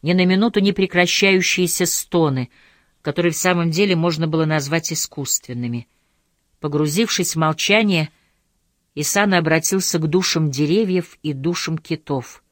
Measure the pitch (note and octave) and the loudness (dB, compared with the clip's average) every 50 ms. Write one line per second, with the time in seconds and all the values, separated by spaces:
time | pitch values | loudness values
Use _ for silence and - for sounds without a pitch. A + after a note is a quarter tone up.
0 | - D#3 F3+ F#3 F3+ F3+ F#3 F#3+ G#3+ A#3 - G#3+ G3 G3+ F#3+ G3+ F#3+ F3+ - F3 | 0 2 2 4 4 4 4 4 2 2 2 2 2 2 2 2 0 2 2 2
1 | F3 F3 - - G3+ G3 F#3+ F#3+ F3+ - - F3 F3+ E3+ - - F#3 F3 - - | 2 2 2 2 2 4 4 4 2 2 0 0 0 0 0 -2 -2 -2 -2 -6
2 | - _ - F3 D#3+ D3+ C3+ B2+ B2 - _ _ _ _ _ _ _ _ _ _ | -6 _ 0 2 2 2 0 -2 -4 -6 _ _ _ _ _ _ _ _ _ _
3 | _ D3+ C#3 - E3+ F3 D#3+ - - F#3 F3+ F3 E3+ E3+ D#3 E3 G#3 G3+ F#3 E3 | _ -6 -2 0 0 0 0 0 0 0 0 2 0 0 2 2 2 2 2 2
4 | E3 F3 D#3+ D#3 E3 D#3+ D#3 D#3+ D#3+ D#3 D#3 D#3 C#3 C#3 D#3 E3 D#3+ - E3 - | 2 0 0 0 -2 0 0 0 0 2 0 -2 -2 -2 -4 -4 -2 -4 -6 -6
5 | - - - - C#3 - - - - - B2 A#2+ A#2+ A#2+ A#2+ A#2+ A2+ _ _ _ | -6 -8 -8 -10 -6 -4 -4 -6 -4 -8 -8 -6 -6 -4 -6 -6 -8 _ _ _
6 | _ _ _ _ _ _ _ _ _ _ _ _ - D3+ C#3+ D3 D3+ D3+ D3 F#3+ | _ _ _ _ _ _ _ _ _ _ _ _ -6 -2 0 0 0 0 0 0
7 | A#3 - - - F3 - - D#3 D#3+ D#3 D#3 - - - G3 G#3+ A3+ G#3 F#3 E3 | 0 0 0 -2 -2 -2 -2 0 0 0 0 -2 -2 0 2 2 2 2 2 0
8 | D#3 - _ _ _ _ _ _ _ _ _ _ _ _ _ _ _ _ _ C#3+ | 0 -4 _ _ _ _ _ _ _ _ _ _ _ _ _ _ _ _ _ -8
9 | D3 - - G3+ G#3 G3+ F#3+ F3 E3 D#3 D#3+ D#3+ D#3+ - F#3+ F#3+ F#3 - - E3+ | -6 -2 0 0 2 2 2 2 2 2 0 2 2 0 -2 -2 -2 -2 -2 -2
10 | D#3 D#3 D3 F#3 F#3 - - E3 D#3+ D3 C3+ C3+ D3+ D3 E3+ G#3+ A3+ F#3+ F#3 F3+ | -2 0 0 0 0 0 0 0 0 0 0 0 0 2 2 2 2 2 0 -2
11 | E3+ - - _ _ D#3 C#3+ C3 C3+ E3+ F3 - - - E3 D#3 _ - D#3+ D3+ | -2 -4 -14 _ _ -6 -6 -4 -4 -4 -4 -4 -4 -6 -6 -6 _ -8 -8 -8
12 | _ - C#3+ C3 B2 - - - _ _ | _ -6 -6 -6 -6 -10 -18 -20 _ _